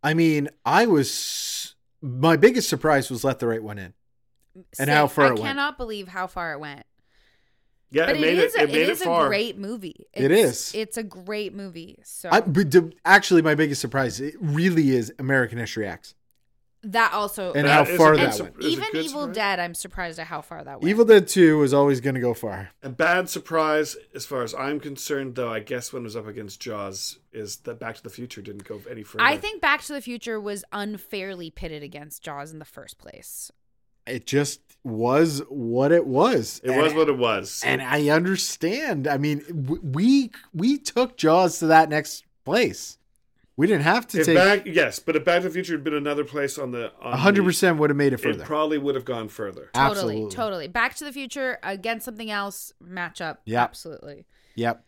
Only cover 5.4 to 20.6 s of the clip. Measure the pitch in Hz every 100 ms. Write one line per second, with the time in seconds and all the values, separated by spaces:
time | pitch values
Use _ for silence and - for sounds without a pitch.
5.4 | - 277 285 285 240 208 185 180 185 -
6.4 | 170 147 151 143 - _ _ _ _ _
7.4 | _ _ _ _ _ 139 170 175 156 175
8.4 | 156 - 147 143 170 330 359 339 285 202
9.4 | 233 196 202 233 185 - - - 135 190
10.4 | 190 120 - 208 220 233 214 175 185 214
11.4 | 208 196 196 170 165 - - - 180 180
12.4 | 220 151 175 160 165 - 165 196 190 180
13.4 | 160 151 156 139 123 139 127 98 139 196
14.4 | 175 147 180 165 147 127 113 - 131 135
15.4 | 120 117 113 - 101 85 - _ _ _
16.4 | _ _ _ _ 220 208 226 196 208 -
17.4 | 185 143 143 147 143 - 160 156 - 104
18.4 | 98 - 135 - 440 320 320 277 285 220
19.4 | 202 185 175 165 185 196 175 165 160 160
20.4 | - 160